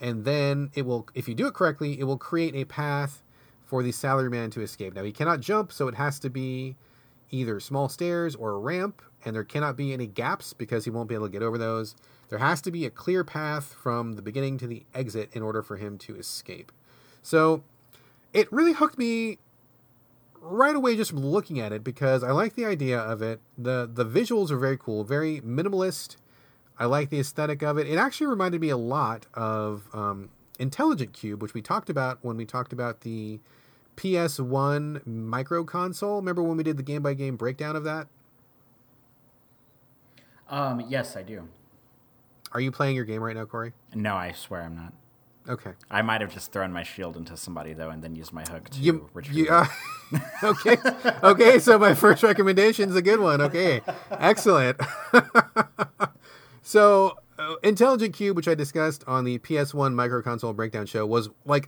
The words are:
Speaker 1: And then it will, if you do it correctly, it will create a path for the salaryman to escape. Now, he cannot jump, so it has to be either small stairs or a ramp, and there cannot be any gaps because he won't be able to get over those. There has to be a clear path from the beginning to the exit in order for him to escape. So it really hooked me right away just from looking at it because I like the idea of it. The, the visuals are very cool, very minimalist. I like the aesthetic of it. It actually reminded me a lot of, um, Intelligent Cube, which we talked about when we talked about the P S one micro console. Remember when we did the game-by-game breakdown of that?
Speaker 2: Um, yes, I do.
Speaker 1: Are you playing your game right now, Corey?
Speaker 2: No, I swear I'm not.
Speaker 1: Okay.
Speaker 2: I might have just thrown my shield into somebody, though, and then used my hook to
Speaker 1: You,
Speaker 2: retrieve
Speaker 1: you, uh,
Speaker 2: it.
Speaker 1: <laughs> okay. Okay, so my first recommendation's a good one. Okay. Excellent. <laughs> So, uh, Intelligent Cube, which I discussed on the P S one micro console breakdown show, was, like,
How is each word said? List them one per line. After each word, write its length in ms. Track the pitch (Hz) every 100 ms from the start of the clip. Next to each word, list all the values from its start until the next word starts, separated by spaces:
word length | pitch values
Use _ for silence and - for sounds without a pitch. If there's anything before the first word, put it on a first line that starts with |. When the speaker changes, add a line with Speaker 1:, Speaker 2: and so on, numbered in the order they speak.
Speaker 1:
And 240 | 123 113
then 460 | 110 147 139 143 139
it 80 | 143 127
will, 220 | 120 - 127
if 100 | 123
you 80 |
do 140 | 117 269
it 60 |
correctly, 440 | - 175 143 147 135
it 60 |
will 120 | 135 135
create 380 | - 170 165
a 100 | 135
path 600 | 131 - 147 143 143 - _ _ _ _ -
for 160 | 127
the 80 | 123
salaryman 640 | - 139 135 127 120 113
to 80 | 113
escape. 340 | 104 - 95
Now, 80 | 95
he 80 | 104
cannot 300 | - 156 160
jump, 320 | 120 214 208
so 160 | - 131
it 80 | 117
has 240 | 143 143
to 100 | 135
be 460 | 131 131 127 131 131 _ _ _ _ _
either 280 | 135 117 104
small 280 | - 139 139
stairs 460 | - 175 175 170
or 160 | 123 110
a 80 | 101
ramp, 440 | 123 180 202 - _ _
and 120 | - 110
there 80 |
cannot 320 | 104 147 147 127
be 160 | 139
any 140 | 131 113
gaps 460 | 98 127 196 -
because 320 | - 110 117
he 60 | 117
won't 180 | 113 113
be 60 |
able 120 | 113 104
to 60 |
get 100 | 98
over 140 | 113 117
those. 360 | 113 110 107 - _ _ _
There 120 | 107
has 200 | 139 175
to 100 | 185
be 120 | 170
a 60 | 139
clear 320 | - - 185
path 500 | 170 151 151 151 143
from 420 | - 131 120 117
the 80 | 104
beginning 360 | 101 131 135 135
to 80 | 120
the 180 | 113 -
exit 360 | 127 123 107 107
in 100 | 117
order 200 | 110 107
for 140 | - 98
him 200 | 104 101
to 180 | - 104
escape. 560 | - - - 90 - _ _ _ _ _
So 400 | - 160 160 156 - _ _ - _ _ _
it 180 | 208 208
really 200 | 247 330
hooked 260 | 285 302 -
me 400 | 233 226 226 190 _ _ _ _ _ _ _ _ _ -
right 340 | 160 208 277
away 220 | 294 254 220
just 140 | 220
from 140 | 147
looking 360 | 139 190 202 139
at 100 | 107
it 140 | 107
because 400 | 123 - 135 131
I 80 | 123
like 220 | 147 220
the 100 | 247
idea 340 | 220 170 131 123
of 240 | 110 110
it. 180 | 110 110 _ -
The, 320 | 120 127 120
the 120 | 117
visuals 460 | 113 170 240 226 175
are 80 | 135
very 180 | 135 135
cool, 280 | - 107
very 360 | 104 143 160 151
minimalist. 760 | 113 127 196 190 185 - - - _ _ _ _ _ -
I 60 | 120
like 240 | 143 147
the 100 | 147
aesthetic 420 | 139 - 151 147
of 160 | 151 147
it. 80 | 143
It 100 | 160
actually 300 | 262 - 294
reminded 340 | 214 180 170
me 100 | 160
a 60 | 127
lot 500 | 117 147 117 113 -
of, 540 | 120 110 110 107 104 101
um, 380 | 107 101 98 98 _ _ -
Intelligent 540 | 131 - 311 208 117
Cube, 300 | - 107 104
which 120 | 107
we 80 | 113
talked 280 | - 208 -
about 280 | 143 127 127
when 140 | 123 113
we 80 |
talked 280 | 113 127 123
about 300 | 123 120 113
the 360 | 117 113 107 107 - _ _ _ _ -
P 160 | 190 180
S 240 | 165 143
one 600 | 127 135 139 147 147 147
micro 580 | 120 113 113 123 139 170
console. 540 | 165 180 185 - 202 208
Remember 260 | 185 175
when 140 | 165 160
we 60 |
did 160 | 156 143
the 40 |
game-by-game 540 | 135 147 143 139 135 120
breakdown 400 | 117 131 151 156
of 80 |
that? 240 | 151 156 147 _ _ _ _ _ _ _ _ _ _ _ _ _ _ _ _ _ _ _ _ _ _ _ -
Speaker 2:
Um, 320 | 139 135 123 117
yes, 280 | 135 - 101
I 60 |
do. 240 | 92 104 82 - _ _ _ _ _ _ _ _ -
Speaker 1:
Are 100 | 120
you 100 | 131
playing 240 | 131 139 131
your 80 |
game 160 | 110 110
right 160 | 113 110
now, 80 |
Corey? 300 | 107 117 117 - _
Speaker 2:
No, 200 | 107 104
I 180 | 95 87
swear 300 | 82 - 90
I'm 120 | 82
not. 200 | 82 85 - _ _ _ _ -
Speaker 1:
Okay. 260 | 123 98 98 _
Speaker 2:
I 100 | 104
might 220 | 113 110
have 100 | 98
just 180 | 98 -
thrown 220 | 98 95
my 100 | 87
shield 320 | 85 - 87
into 220 | 80 82 82
somebody, 380 | - 82 78
though, 160 | 80 80
and 120 | 80
then 120 | 82
used 180 | 80 80
my 100 | 82
hook 260 | 80 85 -
to 100 | 135
Speaker 1:
You, 300 | 151 160 147
Speaker 2:
retrieve 240 | 175 143 147
Speaker 1:
you, 120 | 156
uh, 160 | 170 - - 1077 1077 -
Speaker 2:
it. 100 | - -
Speaker 1:
<laughs> 100 | -
okay. 320 | 214 - 220 240 262 254 240 -
Okay, 360 | 190 196 202 254
so 200 | 247 214
my 140 | 208
first 300 | 147 208 -
recommendation's 720 | 214 208 196 185 214 220 196 185
a 60 |
good 180 | 185 220
one. 220 | 185 143
Okay. 400 | 143 170 185 123 - - -
Excellent. 680 | 185 170 220 214 160 127 - 131 - -
<laughs> 80 | 247 - 233 - 220 - - 202 - 202 - - - - -
So, 540 | - 214 208 196 190 - - -
uh, 180 | 156 -
Intelligent 500 | 202 202 254 254 220
Cube, 220 | - 202 175
which 100 | 170
I 80 |
discussed 480 | 156 143 160 156 147 -
on 180 | 131
the 140 | 123 123
P 180 | - 151
S 160 | 143
one 240 | 143 135 120
micro 260 | 123 123
console 300 | 120 117 117
breakdown 340 | 107 110 113 101
show, 200 | 113 107
was, 240 | 117 107 - 139
like, 200 | 143